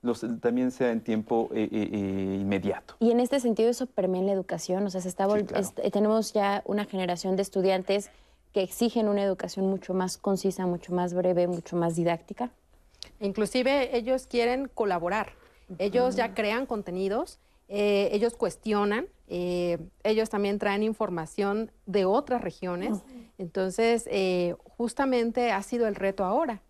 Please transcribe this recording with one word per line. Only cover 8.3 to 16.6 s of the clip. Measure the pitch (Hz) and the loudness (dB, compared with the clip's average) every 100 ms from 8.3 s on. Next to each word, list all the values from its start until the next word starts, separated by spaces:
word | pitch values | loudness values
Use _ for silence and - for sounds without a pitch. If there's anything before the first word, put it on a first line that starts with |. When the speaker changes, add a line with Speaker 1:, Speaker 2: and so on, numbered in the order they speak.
| _ _ | _ _
Speaker 2:
que | - | -2
exigen | 190 - 233 233 214 | -2 0 0 2 2
una | 202 | 2
educación | 196 185 185 - 190 | 2 0 -4 -2 0
mucho | 190 - | 0 -2
más | 185 185 - | -2 -2 -2
concisa, | - 190 196 185 185 | 0 0 0 0 -2
mucho | 175 - | -2 -2
más | 180 180 | -2 0
breve, | 175 180 180 175 | 0 2 4 2
mucho | 175 - 175 | 0 -4 0
más | 170 165 | 0 2
didáctica. | 170 170 - 208 240 _ _ _ _ _ - - | 0 0 -4 -8 -8 _ _ _ _ _ -20 -6
Speaker 3:
Inclusive | 202 196 208 254 254 - 247 247 | -4 0 0 2 2 2 2 0
ellos | 226 262 254 | 0 -2 0
quieren | 240 233 254 277 | 0 2 0 -4
colaborar, | - 208 180 170 202 202 - - _ _ 175 | -2 0 0 0 -2 -4 -10 -20 _ _ -4
ellos | 196 214 247 247 | 0 2 2 2
ya | 226 | -2
Speaker 2:
Ujú. | |
Speaker 3:
crean | 196 214 226 | 0 0 0